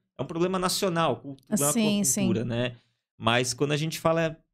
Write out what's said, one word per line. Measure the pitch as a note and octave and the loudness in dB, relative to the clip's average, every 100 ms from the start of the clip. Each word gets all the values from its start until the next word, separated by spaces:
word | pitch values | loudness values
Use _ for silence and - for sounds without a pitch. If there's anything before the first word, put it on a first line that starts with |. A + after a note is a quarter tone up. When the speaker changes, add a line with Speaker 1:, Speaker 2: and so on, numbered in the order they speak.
| _ - | _ -10
Speaker 1:
é | |
um | C#3 | -6
problema | E3 F3+ F#3+ | -2 0 0
nacional, | F#3 - G3 E3 D#3+ A#2 | -2 0 0 0 0 -2
cultu-, | C#3 C3+ _ | -6 -16 _
não | G#3 | 0
é | C#3+ | 2
uma | |
Speaker 2:
Sim, | A#3+ G#3+ G#3 | 2 2 2
sim. | G3 - | 0 2
Speaker 1:
cultura, | A#2+ A2+ | 2 0
né? | A#2+ A#2 B2 A#2+ _ _ _ _ | 0 -2 -2 -6 _ _ _ _
Mas | A2 A#2+ B2 | 0 2 0
quando | A#2 C#3+ | -2 -2
a | D3 | 0
gente | D#3+ D#3+ | -2 0
fala | E3 E3 E3 D#3 _ | 0 2 0 -4 _